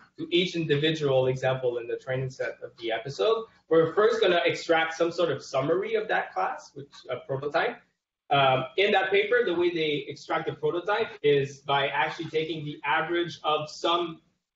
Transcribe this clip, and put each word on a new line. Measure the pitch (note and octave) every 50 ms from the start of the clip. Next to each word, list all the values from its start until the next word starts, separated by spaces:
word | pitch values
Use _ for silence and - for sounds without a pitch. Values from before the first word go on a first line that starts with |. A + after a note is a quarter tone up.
| - _ _
to | - - -
each | - F3 F#3 F3 -
individual | E3+ D#3+ D3 D3 C#3+ D3+ D#3 D#3 D3+ D3+ C#3 C3 C3 B2+
example | C3 B2+ C3 C3+ C3 C3 B2+ C3 B2 A#2+ A#2+
in | A#2 A#2+
the | A#2
training | A#2 - C3+ C3 C3 C3+ C3
set | - - B2+ A2+ A2 - -
of | A#2 - -
the | A#2 A2+ A2
episode, | - - C3+ A#2+ - G3 G#3+ A3+ A3+ A3+ - _ _ _ _
we're | D#3+ E3 D#3+ - -
first | G4 G#3+ A#4 A#4+ -
gonna | G#3+ F3+ F3+ E3+ -
extract | E3+ D3 - - - E3 D#3+ D#3+ D#3 -
some | - E3+ E3+
sort | E3 - F3 E3 -
of | - -
summary | - - C3+ C3+ D3+ E3+ F#3 G#3 A3 A3+
of | G#3 -
that | - F#3 - - - -
class, | - F#3+ - - - - - -
which | C#3+ - - - - - -
a | B2+ B2+ -
prototype. | - C3+ C3+ C#3 D3 C#3+ E3 F#3 A#3+ B3+ - _ _ _ _ _ _ _ _ _ -
Um, | - C#3 C3+ C3 C3 C3 - - -
in | - B3 B3 G#3
that | G3 F#3 -
paper, | G3 G3 G#3+ G#3 A#3+ A#3+ A#3
the | F#3 F3
way | E3+ F3 F3 E3+
they | E3 D#3 D#3 D3 C#3+ - -
extract | C3+ - - - E3+ D#3+ D#3
the | - -
prototype | - - D3+ D#3 F3 F3 - - - D3+ - - - -
is | D3 C#3+ C#3+ C3+ C3 - - -
by | - C#3 C#3 C#3 C#3+
actually | C#3 C#3+ D#3 D#3 - - E3 C#3+
taking | - D#3 D#3 D#3+ E3 D3+ D3
the | D3 D3 - -
average | C#3+ D3+ D#3+ D#3 E3 E3+ E3+ E3+ D#3+ - - -
of | D#3 D3+ D3+ D3 -
some, | - - - E3+ E3+ F3 F3 D#3+ D#3+ - _ _ _ _ _ _ _